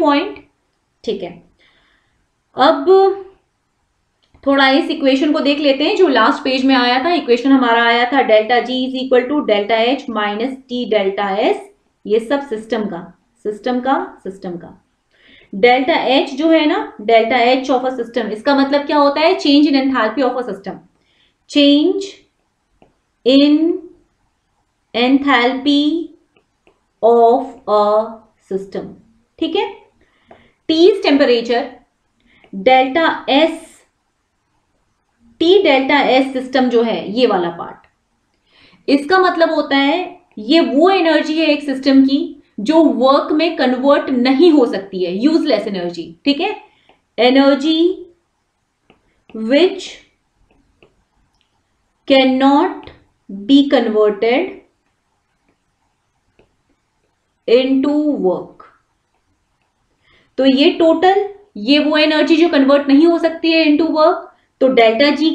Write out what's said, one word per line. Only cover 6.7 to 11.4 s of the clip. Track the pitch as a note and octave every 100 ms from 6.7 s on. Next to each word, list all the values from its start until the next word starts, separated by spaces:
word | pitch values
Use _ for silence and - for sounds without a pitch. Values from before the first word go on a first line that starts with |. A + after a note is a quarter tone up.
आया | C4+ B3 B3+
था। | E4
equation | F4 - A#3+ C#4
हमारा | C4+ A#3+ A#3
आया | A#3 A#3+
था | A#3+ C#4 A3+
delta | G#3+ G#3+ A#3+ G#3+
G | B3+
is | B3+ C4
equal | B3+ B3 B3
to | D4 G3+
delta | G#3 G#3 A3+ A#3+
H | C#4 -
minus | A3 G#3 G#3 B3+ C4 -
T | B3 A3
delta | G#3 G3 G3 G3+ G3